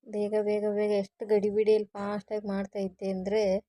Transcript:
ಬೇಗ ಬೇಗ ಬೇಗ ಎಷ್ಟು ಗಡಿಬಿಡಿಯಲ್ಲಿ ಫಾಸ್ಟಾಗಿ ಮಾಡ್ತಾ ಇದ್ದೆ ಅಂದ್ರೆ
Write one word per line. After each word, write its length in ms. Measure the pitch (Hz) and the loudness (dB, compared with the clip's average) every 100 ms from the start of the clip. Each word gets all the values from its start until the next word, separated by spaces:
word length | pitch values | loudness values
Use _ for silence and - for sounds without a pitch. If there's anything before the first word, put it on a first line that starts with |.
| 240 | -8
ಬೇಗ 260 | 208 208 214 | -4 0 0
ಬೇಗ 240 | 208 208 208 208 | 0 0 0 0
ಬೇಗ 160 | 208 208 | 0 0
ಎಷ್ಟು 260 | 196 _ 214 | -2 _ 0
ಗಡಿಬಿಡಿಯಲ್ಲಿ 640 | 214 208 202 214 214 208 | 2 2 2 4 4 2
ಫಾಸ್ಟಾಗಿ 520 | 202 202 208 - 214 208 | -8 -6 -6 -6 -6 -4
ಮಾಡ್ತಾ 320 | 196 196 208 | -4 -4 -6
ಇದ್ದೆ 300 | 196 - 190 | -6 -4 -6
ಅಂದ್ರೆ 320 | 190 185 214 202 196 | -4 -2 0 2 0